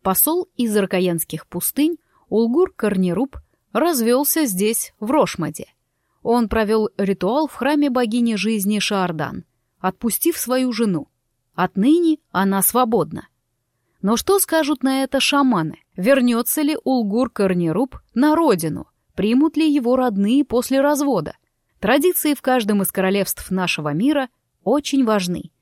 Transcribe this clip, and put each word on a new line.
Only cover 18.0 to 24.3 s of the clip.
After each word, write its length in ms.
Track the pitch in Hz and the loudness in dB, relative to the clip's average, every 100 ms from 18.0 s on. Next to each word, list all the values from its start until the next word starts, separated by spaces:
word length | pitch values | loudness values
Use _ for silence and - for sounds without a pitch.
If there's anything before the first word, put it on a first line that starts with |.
| _ | _
на 220 | 226 302 311 | 0 2 4
родину? 520 | 320 185 160 139 - _ _ - | 2 2 -2 -8 -12 _ _ -4
Примут 420 | 208 240 311 294 | 0 2 2 2
ли 140 | 311 | 2
его 240 | 285 240 262 | 2 2 0
родные 500 | 254 196 196 269 285 | 0 0 0 0 2
после 360 | 240 - 269 | -2 0 2
развода? 540 | 285 285 285 208 147 - _ _ _ _ 208 | 2 2 0 -2 -4 -14 _ _ _ _ 0
Традиции 480 | 277 349 339 302 | 2 2 2 -2
в 80 | 285 | 0
каждом 400 | - 254 208 208 | 0 0 2 0
из 100 | 190 | 0
королевств 600 | - 190 202 190 - - | -2 0 0 -2 -6 -6
нашего 420 | 185 175 - 151 | -4 -2 -4 -4
мира 360 | 147 254 302 254 | 0 0 0 -4